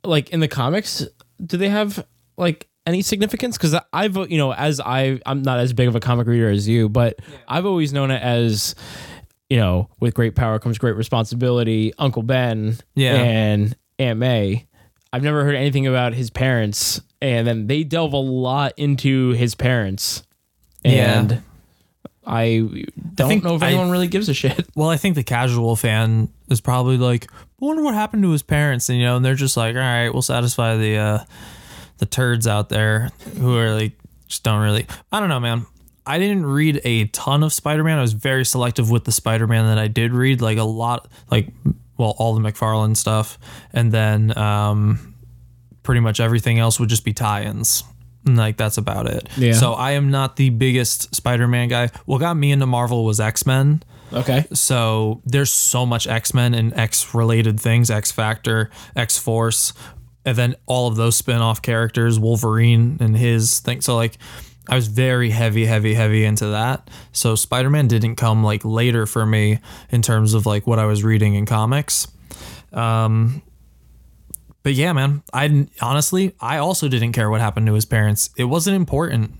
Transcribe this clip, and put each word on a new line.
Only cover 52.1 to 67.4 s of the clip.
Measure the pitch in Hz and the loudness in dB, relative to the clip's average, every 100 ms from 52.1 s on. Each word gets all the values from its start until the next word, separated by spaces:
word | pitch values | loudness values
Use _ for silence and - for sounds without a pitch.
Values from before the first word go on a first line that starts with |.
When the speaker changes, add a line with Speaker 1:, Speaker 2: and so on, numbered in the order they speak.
| 135 | -2
Speaker 2:
got | 170 165 | 0 0
me | 143 | 2
into | 139 131 | 2 2
Marvel | 123 120 120 | 0 0 0
was | 110 107 | 0 0
X-Men. | 110 - - 131 139 156 - - - | 0 -2 0 2 2 2 -2 -20 -8
Speaker 1:
Okay. | 120 127 131 156 | -4 0 0 0
Speaker 2:
So | 151 - 127 113 110 110 113 | -2 0 0 0 0 -2 -4
there's | - 135 135 | -2 0 0
so | - - 123 123 | 0 0 0 0
much | 117 - | -2 -2
X-Men | 113 - 131 120 | -2 0 2 2
and | 117 113 | 2 0
X-related | 120 113 - - 117 113 113 110 107 | 0 -2 -2 -2 0 2 2 2 0
things, | 117 117 113 | 2 2 2
X-Factor, | 107 - - 110 110 - 113 110 - - - | 0 -4 -4 -4 -4 -2 -2 -4 -8 -10 -6
X-Force, | 117 - - 113 113 113 - - - - - _ | -2 -2 -2 0 0 -2 -4 -6 -20 -20 -20 _
and | 135 120 | -2 0
then | 123 127 - | 0 -2 -4
all | 127 123 | 0 0
of | 110 | 2
those | 117 - | 2 0
spin-off | - 117 113 110 | 0 0 0 0
characters, | - 113 113 120 117 110 | -2 -2 0 0 2 2
Wolverine | 110 113 113 110 117 117 117 156 | 2 2 2 4 4 6 2 2
and | 113 110 | 2 2
his | 120 117 110 - | 2 2 0 -2
thing. | - 123 | -4 -4
So, | - 120 | -2 0
like, | 113 - - - - - - | -2 -4 -20 -20 -20 -20 -2
I | |
was | 131 110 | 0 0
very | 110 131 127 120 | 0 2 2 0
heavy, | 110 113 107 | 2 2 2
heavy, | 113 110 107 | 2 2 2
heavy | 107 110 110 | 2 2 4
into | 107 107 104 | 2 0 -2
that. | 104 117 135 - - - | -2 -2 -4 -8 -20 -10
So | - 120 | -2 0
Spider-Man | 110 | 0